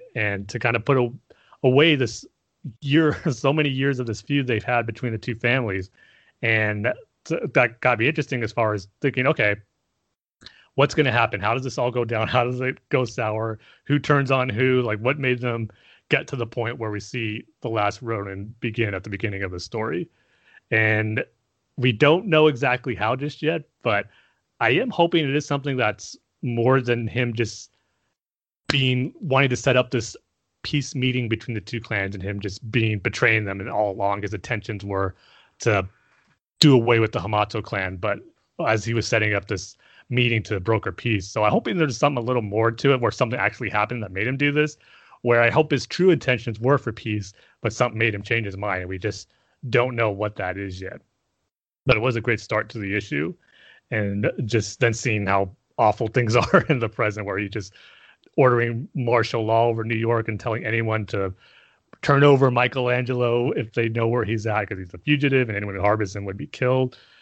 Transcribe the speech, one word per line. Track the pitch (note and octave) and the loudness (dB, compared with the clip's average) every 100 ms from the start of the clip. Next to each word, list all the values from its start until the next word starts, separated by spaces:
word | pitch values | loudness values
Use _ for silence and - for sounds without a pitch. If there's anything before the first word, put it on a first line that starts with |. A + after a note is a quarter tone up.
| - A#2+ | -12 -4
and | G#2 G2+ G2 | -2 -4 -6
to | A#2+ | -4
kind | A#2 A#2 | -2 -2
of | A2 | 2
put | C3 | 2
a-, | A#2+ B2 _ _ _ - | 2 -4 _ _ _ -2
away | C3 B2+ E3 D3 | 4 6 6 4
this | A#2+ - - _ _ _ - G#2+ | 0 -4 -18 _ _ _ -16 -10
year, | C#3+ D3 D#3 F#2+ | 0 4 4 2
<laughs> | E3 | -2
so | B2 C#3 | 0 0
many | D#3 D3 | 2 0
years | C3 C#3 B2+ | 0 -2 -2
of | A#2+ | -4
this | G2+ | -6
feud | - C#3+ B2+ | -2 -2 0
they've | A2 | -2
had | A2+ B2 A2+ | 0 -2 -2
between | G#2+ B2 | -4 -6
the | A2+ | -6
two | - A2+ | -6 -4
families. | A#2+ C3 A#2 F#2+ F#2 _ _ _ _ - | 0 0 0 -4 -6 _ _ _ _ -6
And | A2+ A2 G#2+ G#2 A2 - - _ - | 0 2 2 0 -2 -4 -10 _ -8
th-, | E3 D3 | -6 0
that | C3+ A#2+ A#2 | 2 2 2
got | B2+ A#2 | 0 2
me | A#2+ | 0
interesting | D#3 C#3+ B2+ | 0 -4 -4
as | A2+ | -4
far | - A2 | 0 0
as | G#2 F2+ _ | 0 -6 _
thinking, | C#3 C3+ B2+ | -4 0 0
okay, | D3+ G#2+ G#2 - _ _ _ _ _ _ _ - _ _ - | 2 0 0 -6 _ _ _ _ _ _ _ -20 _ _ 0
what's | C#3+ - | 2 4
gonna | C#3 | 2
happen? | A#2 A2+ G2+ | 4 2 0
How | G#2 | -2
does | A#2+ | -2
this | C3 B2+ | -4 -4
all | B2 | -2
go | A#2+ A2+ | -2 -2
down? | A2+ A2 | -2 0
How | B2+ | 0
does | A#2+ B2 | 0 -2
it | C3 - - | -6 -8 -2
go | C3+ A#2+ | -2 -2
sour? | - A2 A2 A2+ A2 _ _ - | -4 -4 -4 -6 -8 _ _ -2
Who | D3 | -2
turns | C#3 C#3+ C3+ | 2 2 4
on | C3+ B2+ | 0 0
who? | G#2+ C3 B2+ | 0 2 2
Like, | A#2+ G#2 | 0 -2
what | A#2 D3 | -2 -2
made | C3 B2 | -2 -2
them | B2 A#2 A2 - _ _ - | -2 -4 -6 -10 _ _ -2
get | C#3 - | -2 -2
to | C3 | -6
the | A#2 | -6
point | A#2+ A2+ B2 | -4 -4 -4
where | A2 | -6
we | G#2 | -6
see | G#2 B2+ A2 G#2+ - _ | -8 -8 -6 -8 -12 _
the | A#2+ | -6
last | A2+ G#2 G#2 | 0 0 -2
Ronin | A#2+ A2 G2+ G2 G#2 - | -6 -6 -6 -10 -12 -8
begin | A#2 A2 G#2+ | -6 -2 -2
at | G2 | -2
the | G2+ | -6
beginning | G2+ G#2+ G2 | -6 -4 -4
of | F#2+ | -6
the | F2+ | -8
story? | - A2+ A2 E3 E3+ _ _ _ _ - - | -8 -6 -4 -4 -6 _ _ _ _ -20 -2
And | A2 A2 G#2+ A2 A2 - _ _ _ _ - | 2 4 2 0 -2 -6 _ _ _ _ -2
we | B2+ | 0
don't | A2 D3 E3+ A3+ | 4 6 6 4
know | D#3 D#3 | 4 6
exactly | C3 C3 B2+ C3 A2+ | 4 -2 -2 -4 -4
how | G#2+ C3 | -2 -2
just | C#3+ - | -4 -4
yet, | D3+ E3 D3 _ | -4 -4 -6 _
but | A#2+ G#2 - _ _ _ _ - | -2 0 -2 _ _ _ _ -2
I | A#2 | 2
am | C#3+ B3+ | 2 0
hoping | F3+ E3+ E3+ D3 | 0 2 2 2
it | C#3+ | -2
is | - | -2
something | C#3+ C#3 C3 | -4 -2 0
that's | A2 G#2 - - _ _ | 0 -2 -10 -20 _ _
more | B2 A#2 A#2 C3 | -4 2 4 4
than | A#2+ A#2+ A2+ | 4 0 0
him | A#2+ B2 | -2 -2
just | A2+ A2 - - _ _ _ _ _ _ _ _ _ - | -2 -4 -4 -18 _ _ _ _ _ _ _ _ _ -4
being, | C#3 C3 B2+ B2+ - | 0 2 0 -2 -6
wanting | E3+ C3 C3+ | 0 2 4
to | B2 | 2
set | - B2 | 2 2
up | B2+ | 2
this | A#2+ A2 - _ _ _ _ | 0 -4 -12 _ _ _ _
peace | - D3 C3+ C#3 | -4 -4 -4 -2
meeting | B2+ B2+ A#2+ | -2 -2 -2
between | A2 - A2 | -4 -4 -8
the | |
two | F#2+ A#2+ | -6 -10
clans | - G#2+ G2 G2 | -6 -4 -4 -6
and | |
him | F#2+ G2+ | -6 -6
just | G2+ G2 A2 | -6 -10 -2
being, | A#2 A2 G#2+ | 0 0 0
betraying | F2+ - A#2+ A2 G2+ | -2 0 2 2 0
them, | G2 | -6
and | G#2+ | -6
all | G#2 G#2 | -2 -2
along | G2 G2+ G2+ | 0 -2 -2
his | G2 | -4
intentions | F#2+ - A2+ - G#2 G2 | -8 -6 -6 -6 -10 -4
were | G2 F#2+ - _ _ _ - | -2 -2 -4 _ _ _ -4
to | A#2+ G2+ F#2 _ _ _ _ _ _ - | 0 2 0 _ _ _ _ _ _ 4
do | D3+ C3 | 8 8
away | A2+ A#2 | 6 4
with | A2 | 2
the | - | -2
Hamato | F#2 G#2 G#2 A2+ | -2 0 0 -2
clan, | - G#2 F#2+ F#2 | -6 -4 -4 -4
but | G#2 G2+ - _ _ - D3+ | -4 -4 -8 _ _ -6 0
as | A2 G2+ | 0 0
he | |
was | A#2 - | -2 0
setting | A2+ G#2+ | 0 2
up | G2+ - | -2 -4
this | F#2+ - - _ _ - | -8 -8 -20 _ _ -6
meeting | B2 A#2+ A2+ | 0 2 0
to | - G2+ | -2 -4
broker | F#2 A2 - | 0 0 0
peace. | F2 A#2+ G#2 F#2 | -6 -2 -2 -2
So | A2+ | 0
I'm | G#2+ | 2
hoping | G#3+ A#3 F#3+ | 2 0 0
there's | D3+ A#2 | 0 2
something | D3 C3+ | 0 0
a | A#2 | -2
little | B2 | -2
more | G#2 G2+ A2+ | -2 0 0
to | A2+ C#3 | 2 2
it, | C3 | 2
where | A#2 | 2
something | - A#2+ A#2+ | 0 -2 0
actually | G2+ - A2+ | -2 -2 -4
happened | G#2 G#2+ B2 | -2 -2 -4
that | G2+ | -8
made | F#2+ A2+ | -6 -4
him | C3+ | 0
do | C#3+ | 0
this, | D3 D3+ - _ - _ - | 2 0 -4 _ -20 _ -6
where | A#2+ A#2 | 2 4
I | A#2 | 4
hope | A2+ D3+ | 4 2
his | C#3 - | 0 -4
true | - F#3 | 2 4
intentions | E3 - B2 A2+ G#2+ | 4 2 -2 -2 -2
were | A#2+ C#3 | 2 2
for | - | 0
peace, | A2 A2+ G#2+ F#2+ - _ _ | -8 -6 -6 -6 -16 _ _
but | A2 | -4
something | - B2 A2 | 0 0 2
made | A#2 | 0
him | G2+ | 0
change | G2+ A#2 G#2 | -2 -2 -2
his | F#2+ | -6
mind, | G#2 F#2 | -4 -4
and | F2+ | -6
we | F#2+ | -6
just | G#2 - - _ _ _ C3 | -6 -8 -14 _ _ _ 0
don't | A#2+ B2+ A#2+ | 2 2 0
know | A2 | 0
what | G2 G#2+ G#2 | 0 -4 -4
that | F#2 F#2 | -6 -6
is | G2 F#2 | -8 -8
yet. | F#2 - _ _ _ _ _ _ _ _ - | -12 -14 _ _ _ _ _ _ _ _ 0
But | A2 | 2
it | |
was | B2 A#2 | 2 0
a | |
great | A#2 A2 | 0 -2
start | - G#2+ A2 | 0 -4 -4
to | A#2 | -8
the | G2 G#2 | -4 -4
issue, | G#2 C#3+ D#3+ F3 _ _ - - - | -4 -4 -4 -6 _ _ -20 -20 -8
and | A2+ G2+ G2+ D3+ - A2+ | -4 -2 -2 -2 -2 0
just | A#2 - - | 0 0 0
then | A#2 | 0
seeing | A2+ B2 A2 G2 | 0 -2 -2 0
how | G2 G2 - _ - | 0 0 -6 _ 2
awful | A2 - A2 | 2 2 0
things | B2+ A#2 A2 | 0 2 2
<laughs> | - | 4
are | F#3 - | 2 4
in | C3+ | -2
the | A2+ | -2
present, | - A2 G2+ G2+ | -2 -4 -2 -6
where | G2 | -4
he | G2+ | -6
just | G#2+ F#2+ - - - - _ _ - | -8 -12 -16 -20 -20 -20 _ _ 4
ordering | C3 A#2+ A#2 A#2 - | 4 4 0 -4 -6
martial | - A#2+ A#2 A2+ A#2 G#2+ | -4 0 2 2 -2 2
law | A2+ A#2+ | 4 4
over | A2+ | 2
New | A2 A2+ | -2 -2
York | A2+ A#2 A2+ | 0 0 0
and | G#2+ | -4
telling | A#2+ A2+ A2+ | -4 -4 -2
anyone | A2+ A2+ A2 G2+ | -2 0 -2 -2
to | G#2 F#2+ F#2+ _ _ _ _ _ - | -4 -4 -6 _ _ _ _ _ -10
turn | - C#3+ | 2 6
over | C#3+ C#3 C3 | 8 8 6
Michelangelo | B2 B2 C3+ B2 B2 B2 B2 A#2+ A#2+ B2 | 4 0 0 0 0 0 0 2 2 0
if | E3+ A#2+ | -2 -4
they | - A2+ | -2 -2
know | A2+ A2+ | 0 0
where | A#2+ | 0
he's | G#2 A2+ G#2+ | 0 -2 0
at, | G#2 G2+ | -2 -2
'cause | F#2+ | -8
he's | F2+ | -10
a | E2+ | -10
fugitive, | - D3 C#3 C3 A#2+ | 0 2 4 2 2
and | G2+ | -2
anyone | G#2 F#2+ | -6 0
who | |
harbors | G2 A2 G2+ G2+ | 2 2 0 -4
him | G2+ | -8
would | G2+ | -8
be | C#3+ | -10
killed. | - B2+ C3 B2+ - _ _ | -2 0 2 0 -4 _ _